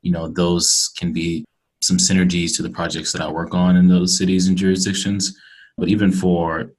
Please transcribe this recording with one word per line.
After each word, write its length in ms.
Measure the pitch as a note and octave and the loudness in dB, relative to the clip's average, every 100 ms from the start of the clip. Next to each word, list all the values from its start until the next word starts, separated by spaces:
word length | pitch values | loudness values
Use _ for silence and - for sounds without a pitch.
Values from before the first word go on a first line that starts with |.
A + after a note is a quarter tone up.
you 100 | - | -2
know, 160 | E2+ E2 | -2 -4
those 640 | E2+ F2 F2 - - - - | -2 0 2 0 0 -2 -6
can 160 | F2 | -4
be 320 | D#2+ E2+ D#2+ - _ _ _ | -2 -4 -4 -8 _ _ _
some 160 | - F2+ | -2 0
synergies 580 | - F#2+ F2+ F2 E2+ | 2 2 2 0 -2
to 80 | - | -4
the 60 | E2 | -6
projects 420 | - E2+ D#2+ D#2 | -6 -6 -6 -8
that 80 | - | -6
I 100 | D#2 | -6
work 220 | D#2+ E2+ | -6 -4
on 220 | F2+ F2+ | 0 4
in 120 | F2+ F2+ | 6 6
those 300 | F2+ F2+ - | 6 2 0
cities 300 | F#2 F#2 F#2 | 0 2 2
and 100 | F2+ | 2
jurisdictions, 760 | F#2+ F#2+ G2 F#2+ G2+ G2+ F#2+ - - - - - | 2 0 -2 -4 -4 -4 -6 -8 -20 -20 -20 -6
but 120 | E2+ | -2
even 220 | G#2 F#2+ | 2 2
for 600 | F#2 F#2 F2 E2+ D#2+ D#2 | 2 0 0 0 -4 -8